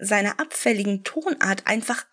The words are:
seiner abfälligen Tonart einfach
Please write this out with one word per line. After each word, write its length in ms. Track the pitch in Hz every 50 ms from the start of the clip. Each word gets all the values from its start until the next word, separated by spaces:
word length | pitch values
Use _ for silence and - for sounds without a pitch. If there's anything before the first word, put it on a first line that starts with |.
seiner 400 | - 202 214 208 196 208 - -
abfälligen 640 | 302 311 - - - 247 226 202 202 202 202 196 196
Tonart 640 | - - 311 320 370 311 - - 190 196 196 - -
einfach 360 | 214 226 220 - - - - _